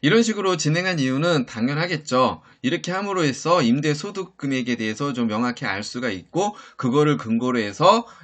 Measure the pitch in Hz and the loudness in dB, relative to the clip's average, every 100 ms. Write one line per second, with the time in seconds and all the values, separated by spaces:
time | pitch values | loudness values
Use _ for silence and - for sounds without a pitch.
0 | 143 220 226 208 190 175 151 165 185 170 | 2 4 4 0 -2 0 0 0 0 0
1 | 131 131 170 151 123 110 123 147 175 170 | 0 0 2 2 0 -2 -2 -2 -2 -4
2 | - 127 120 92 - _ 131 170 175 190 | -2 2 2 0 -10 _ -4 -4 -4 -6
3 | 202 185 151 123 160 175 117 139 151 147 | -4 0 0 0 2 4 4 2 2 -2
4 | 202 196 180 - 139 131 123 117 110 107 | -4 -8 -10 -8 -4 -4 -2 -2 -4 -4
5 | 143 123 117 107 123 120 120 98 107 123 | -4 -2 -2 0 -2 -4 -6 -6 -8 -6
6 | 123 95 - 165 208 208 - - 123 139 | -6 -6 -6 -2 -2 -4 -14 -4 0 4
7 | 151 135 113 117 127 120 104 92 175 220 | 4 2 0 -2 0 -2 -2 2 4 4
8 | - - | 0 -14